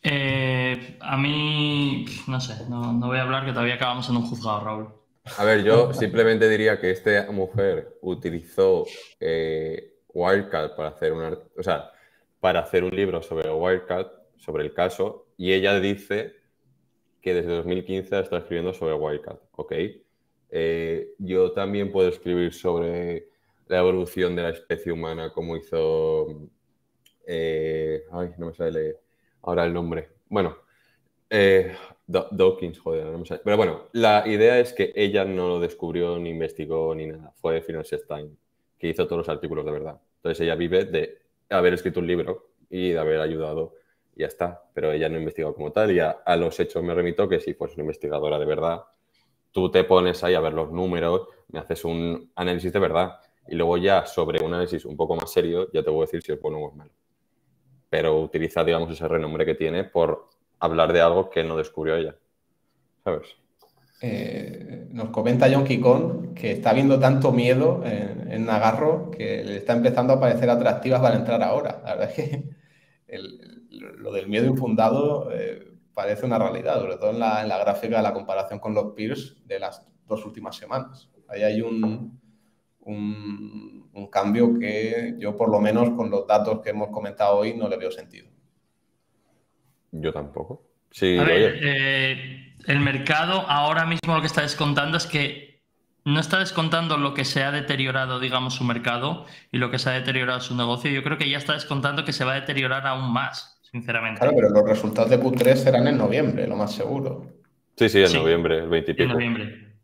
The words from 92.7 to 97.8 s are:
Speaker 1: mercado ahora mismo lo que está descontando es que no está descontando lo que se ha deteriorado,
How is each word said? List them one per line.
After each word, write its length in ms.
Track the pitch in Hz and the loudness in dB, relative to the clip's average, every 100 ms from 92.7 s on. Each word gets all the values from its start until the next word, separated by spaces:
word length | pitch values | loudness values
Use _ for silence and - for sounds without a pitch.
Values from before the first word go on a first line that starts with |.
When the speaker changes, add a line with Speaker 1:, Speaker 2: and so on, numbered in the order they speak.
| 143 | 2
Speaker 1:
mercado 600 | 143 135 139 156 165 190 190 | 2 0 0 0 2 -2 0
ahora 380 | 143 147 160 165 | 2 2 2 0
mismo 280 | 165 - | -2 0
lo 60 | 160 | 0
que 60 | 160 | 0
está 160 | - | -2
descontando 560 | 147 - 147 143 147 165 | -2 -2 0 0 0 -2
es 80 | - | -2
que 560 | 156 143 - - _ _ _ _ _ | -2 -2 -6 -18 _ _ _ _ _
no 160 | - 151 | -2 0
está 180 | 160 190 | 2 0
descontando 580 | 185 - 160 165 170 151 | 0 -2 0 0 0 0
lo 180 | 139 | 0
que 100 | 139 | -2
se 180 | 135 151 | -2 0
ha 80 | 139 | 0
deteriorado, 720 | 147 147 135 | -2 -4 -2